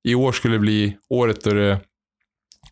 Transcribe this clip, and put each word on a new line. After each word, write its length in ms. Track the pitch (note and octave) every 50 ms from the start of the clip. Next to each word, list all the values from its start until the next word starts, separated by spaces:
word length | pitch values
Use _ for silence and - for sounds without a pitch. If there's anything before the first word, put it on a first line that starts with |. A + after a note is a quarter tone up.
| -
i 120 | A#2+ A#2+
år 160 | B2 C3+ B2+
skulle 280 | G#2+ - - A#2 A2+ A2
bli 380 | G#2 G#2+ G#2+ G#2 G#2 G2+ G2+ - _ _
året 340 | C3 B2 A#2+ A2+ G#2+ - -
då 100 | G#2+ G#2
det... 260 | G#2 G2+ G2+ G2 G2 - _ _ _ _ _ _ _ _ _ _ _ _ _ - _ - -